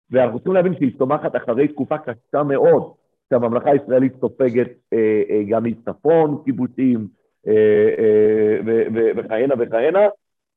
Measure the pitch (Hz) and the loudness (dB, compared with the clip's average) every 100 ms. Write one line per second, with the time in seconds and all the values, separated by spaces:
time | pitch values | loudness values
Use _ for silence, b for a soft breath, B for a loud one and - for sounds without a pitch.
0 | - 123 120 117 180 190 180 156 135 - | -4 0 0 -2 -2 0 0 0 -2 -2
1 | 131 151 160 123 - 117 147 147 127 151 | -2 -2 -4 -6 -4 0 0 -2 -6 -6
2 | 127 113 _ 143 147 139 165 151 - - | -8 -12 _ -4 -2 2 4 2 0 -14
3 | _ _ - 123 120 120 143 143 110 127 | _ _ -2 -2 0 -2 0 0 2 0
4 | 131 - 117 - 127 120 120 - - 113 | 0 -2 -6 -2 -2 0 -2 -4 -6 0
5 | 107 107 101 107 101 113 117 110 - - | 2 0 0 -2 0 -2 -2 -6 -10 -4
6 | 147 165 151 135 - 123 127 127 131 117 | 2 2 2 -2 -6 -6 -6 -2 0 0
7 | 104 _ _ _ - 107 107 107 107 - | -4 _ _ _ -2 2 4 4 2 2
8 | 110 107 107 107 107 110 107 113 - 110 | 2 4 4 2 0 0 0 -2 -2 0
9 | 113 98 104 110 135 127 110 113 139 185 | -2 -2 -4 -2 -2 -2 -2 -2 0 2
10 | 208 - _ _ _ | 0 -2 _ _ _